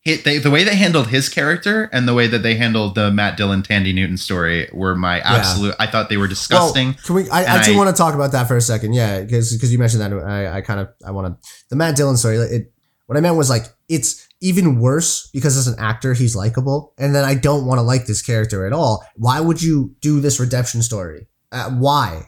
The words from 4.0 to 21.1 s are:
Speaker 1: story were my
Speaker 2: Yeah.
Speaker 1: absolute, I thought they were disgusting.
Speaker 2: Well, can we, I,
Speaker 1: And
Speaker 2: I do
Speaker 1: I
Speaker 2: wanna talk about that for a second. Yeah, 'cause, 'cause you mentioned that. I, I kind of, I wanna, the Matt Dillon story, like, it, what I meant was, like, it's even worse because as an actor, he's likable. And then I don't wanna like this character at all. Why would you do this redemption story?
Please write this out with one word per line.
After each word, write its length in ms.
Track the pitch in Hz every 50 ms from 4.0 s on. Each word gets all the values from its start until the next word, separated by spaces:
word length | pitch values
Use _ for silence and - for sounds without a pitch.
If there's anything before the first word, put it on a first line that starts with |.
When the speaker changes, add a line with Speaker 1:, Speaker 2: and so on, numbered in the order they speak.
| 98 82 90
Speaker 1:
story 540 | 92 - - 98 90 85 82 85 85 76 -
were 240 | - - 95 95 92
my 220 | 90 90 90 87
Speaker 2:
Yeah. 60 | 87 -
Speaker 1:
absolute, 500 | - 104 113 98 95 90 98 101 101 -
I 100 | - 110
thought 200 | 104 - 110 104
they 80 | - 107
were 120 | 101 101 95
disgusting. 580 | 98 - - - 120 - 175 156 120 135 127
Speaker 2:
Well, 100 | 131 135 - -
can 100 | - 175
we, 140 | 190 190 -
I, 120 | - 175
Speaker 1:
And 80 | 185 117
Speaker 2:
I 120 | - - -
do 80 | 214 208
Speaker 1:
I 40 |
Speaker 2:
wanna 140 | 202 196 190
talk 240 | 175 185 175 160 151
about 160 | 143 139 139
that 160 | 131 131 123
for 80 | 117 131
a 60 | 120
second. 320 | 117 120 113 107 110 107 117
Yeah, 320 | 123 117 104 98 95 98
'cause, 300 | 110 120 117 113 113 120 110
'cause 120 | 135 120 120
you 40 |
mentioned 240 | 123 120 113 113 110
that. 120 | 104 98 101
I, 440 | 95 78 98 101 101 98 87 85
I 40 | 98
kind 180 | 98 - 104 101
of, 80 | 98 - _ _ -
I 60 | 98
wanna, 260 | 98 98 95 90 87 _ _ - - - _ _
the 60 | 127
Matt 220 | 143 165 165 151
Dillon 180 | 139 143 139 131
story, 220 | 120 - 113 110 117
like, 100 | 117 -
it, 200 | - 120 - - _ _ _ _ _ _ _
what 100 | - 123
I 40 | 147
meant 140 | 165 175 170
was, 140 | 160 143 127
like, 160 | 127 113 117 - _ _ _ -
it's 360 | 165 151 123 - - - - _ _ _
even 400 | 180 185 175 185 185 165 131 117
worse 480 | 117 127 139 160 170 - - - - - -
because 240 | 139 147 147 131
as 100 | 135 127
an 80 | 123 113 113
actor, 340 | 110 110 113 113 - 131 127
he's 200 | 120 127 113 113
likable. 600 | 98 98 113 113 131 131 135 139 147 147 _ _
And 160 | - 139 143 143
then 120 | 143 139
I 100 | 135 139
don't 300 | 131 117 143 147 143 131
wanna 160 | 127 131 123 120
like 220 | 120 127 131 120
this 160 | - 107 -
character 440 | - - 120 110 107 110 - 95 92
at 60 | 98
all. 340 | 127 165 160 123 107 107 - - _
Why 260 | 107 110 123 131 151
would 200 | 165 165 160 165
you 340 | 165 165 156 143 131 110 - _
do 220 | - 151 151 143
this 180 | 139 147 131 -
redemption 420 | 123 123 127 127 120 - - 117
story? 460 | 117 - 113 101 90 82